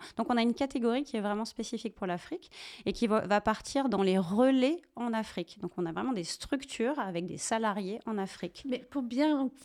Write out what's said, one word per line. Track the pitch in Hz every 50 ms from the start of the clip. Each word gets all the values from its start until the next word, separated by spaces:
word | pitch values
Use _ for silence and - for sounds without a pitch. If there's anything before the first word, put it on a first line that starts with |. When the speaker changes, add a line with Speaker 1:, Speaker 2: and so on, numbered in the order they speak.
| - - -
Speaker 1:
Donc, | - 233 233
on | 247
a | 233
une | 226 240 226
catégorie | - 277 269 - 269 233 233 233 262 294
qui | - -
est | 220
vraiment | 202 208 208 208 226
spécifique | - - - 220 - - 220 - 214 -
pour | - 202
l'Afrique | 180 175 180 - - 311 359 - - - - - - - - -
et | -
qui | - - 240
va, | 202 214 220
va | - 185 202 208
partir | - 220 214 - - - - 277 269
dans | 262 220 196 196
les | 190 185
relais | 190 185 165 202 214 254 269 269 262 247 269 330 349 - _ _
en | 233 240 240 226
Afrique. | 220 214 - - 196 170 - - 214
Donc, | 185 175 -
on | - 180
a | 165 156
vraiment | 180 214 262
des | 254 190 170
structures | - - - - - 285 269 269 - - - 226 247 302 285
avec | 220 190 175 170 180
des | 180 -
salariés | - - - 226 226 226 214 196 214 196 180 208 233 -
en | 233 220
Afrique. | 202 196 185 - - - 175 - - -
Speaker 2:
Mais | 269 247 254
pour | 254 - - 285 254
bien | 233 240 254 294 311 302 277 269 262 - - -